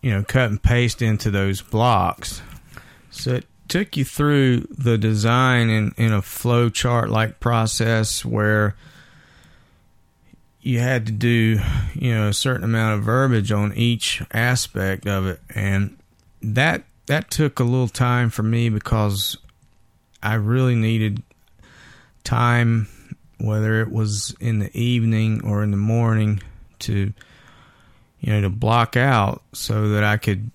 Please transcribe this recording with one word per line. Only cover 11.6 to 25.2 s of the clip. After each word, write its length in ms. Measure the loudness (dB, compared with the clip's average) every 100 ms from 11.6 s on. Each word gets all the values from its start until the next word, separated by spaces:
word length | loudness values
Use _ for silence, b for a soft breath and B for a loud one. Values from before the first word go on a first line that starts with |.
| 0 B B
you 200 | -2 -2
know, 140 | 0 0
a 60 |
certain 300 | 0 -2 -2
amount 340 | 0 0 0 0
of 60 |
verbiage 480 | 0 2 2 2 0
on 200 | 0 0
each 480 | 0 0 0 -4 -6 -6
aspect 760 | -2 0 0 -2 -4 -4 -4 -4
of 200 | -2 -2
it. 140 | -6 -10
And 420 | -6 -2 -2 -2 -6 _ _ _ _
that, 420 | -4 0 0 -2 -8 _ -4
that 240 | -4 -4
took 300 | -2 -2 0
a 40 |
little 240 | 0 0 -2
time 420 | 0 0 2 0
for 120 | -2
me 260 | -2 0 0
because 680 | -2 0 0 0 -2 -4 -6 -16 _ _ _ _ _ _ _
I 120 | -4
really 400 | -2 0 2 2
needed 480 | 2 2 0 0 -4 -10 _ _ _ B B B B B B
time, 640 | -4 0 2 4 2 2 -2 B B -20 -20 _
whether 420 | -2 0 0 0
it 100 | 0
was 440 | -2 -2 -2 -8 -6
in 180 | -4 -2
the 180 | -2 -2
evening 640 | 0 2 2 2